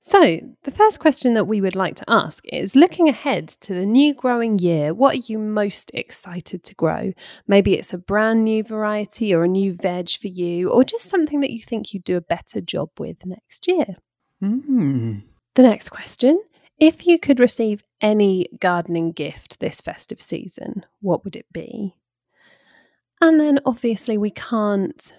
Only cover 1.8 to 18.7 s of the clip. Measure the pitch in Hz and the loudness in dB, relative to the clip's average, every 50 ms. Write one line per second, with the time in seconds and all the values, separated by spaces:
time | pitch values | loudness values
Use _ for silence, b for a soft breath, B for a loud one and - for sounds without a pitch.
1.8 | 190 175 - - - - 233 214 - 160 - - _ - - - - 196 - 262 | -4 -4 -4 -8 -4 0 2 2 2 0 -8 -12 _ -10 -8 -6 -6 2 6 6
2.8 | 311 359 349 - 349 311 254 - - 294 240 175 165 160 - _ - - 196 180 | 6 6 4 2 2 2 2 0 -2 -4 -4 -4 -4 -8 -12 _ -10 -8 -6 -4
3.8 | 185 202 220 254 285 294 277 277 - 254 247 240 233 226 214 196 175 175 170 156 | -2 2 4 4 4 4 2 0 -2 -2 0 0 0 0 0 0 2 2 0 2
4.8 | 147 147 165 202 262 277 - 262 240 - 220 220 214 214 214 214 208 208 - - | 0 -2 0 2 2 2 2 0 -6 -6 -8 -6 -6 -4 -2 -2 -2 -2 -4 -6
5.8 | - - - - - _ - - - - 175 175 165 - - 175 _ - - - | -8 -6 -8 -10 -10 _ -8 -10 -10 -8 -10 -12 -10 -10 -12 -10 _ -14 -8 -4
6.8 | - 156 165 - - 190 185 B B B B B B - 202 202 196 202 190 - | -2 -2 -2 -2 -6 -8 -8 B B B B B B 2 4 4 4 4 0 0
7.8 | - - - 175 180 - 190 208 214 220 226 226 220 220 220 220 214 220 226 214 | -2 -6 -10 -10 -8 -4 -2 0 2 2 2 2 2 2 0 -2 -2 -4 -6 -4
8.8 | 214 214 214 208 208 202 - - 233 208 185 165 170 175 185 190 196 196 180 175 | -4 -4 -4 -4 -6 -8 -6 -6 -2 0 2 2 2 2 2 2 0 0 -2 -2
9.8 | - 190 180 180 180 175 - - - 208 180 180 175 175 175 170 180 180 - - | -4 -4 -4 -4 -6 -6 -8 -8 -8 -12 -8 -6 -6 -4 -4 -2 -2 2 4 4
10.8 | 269 - - 466 - - - 381 320 302 - 294 277 - 233 226 - - - 220 | 4 2 0 -6 -6 -2 -2 -2 -2 0 -2 -2 -2 -4 -6 -10 -10 -8 -8 -8
11.8 | 214 - - 190 180 - 185 175 170 _ 170 170 - - - 214 175 165 - 165 | -8 -8 -12 -12 -4 -2 -4 -4 -2 _ -6 -6 -6 -10 -10 -10 -10 -6 -6 -6
12.8 | 143 160 _ _ - 156 - _ - 185 185 - _ _ - - - - 359 359 | -6 -6 _ _ -10 -10 -10 _ -12 -12 -12 -12 _ _ -20 -10 -2 -2 0 0
13.8 | 277 - 180 - _ _ _ _ _ _ _ _ - 196 214 254 - - 269 247 | 0 -4 -6 -16 _ _ _ _ _ _ _ _ -4 -2 -2 -2 -2 0 2 2
14.8 | 185 139 139 127 113 113 110 101 - _ _ _ _ _ _ - 254 254 208 202 | 2 2 0 0 -2 -2 -6 -6 -10 _ _ _ _ _ _ 8 8 8 8 4
15.8 | - - - - - - - - - 254 311 370 427 _ _ _ _ _ _ _ | -4 -14 -16 -16 -16 -16 -8 0 2 4 4 4 0 _ _ _ _ _ _ _
16.8 | 311 311 330 _ - 349 339 330 - - 277 247 240 247 - - 226 220 208 208 | 4 4 4 _ 2 2 2 2 4 0 4 4 4 2 2 0 -2 -2 -2 -4
17.8 | _ _ _ _ - 214 214 214 208 196 190 185 180 - - - - 185 | _ _ _ _ 0 2 4 4 4 4 2 0 -2 -4 -6 -2 -2 0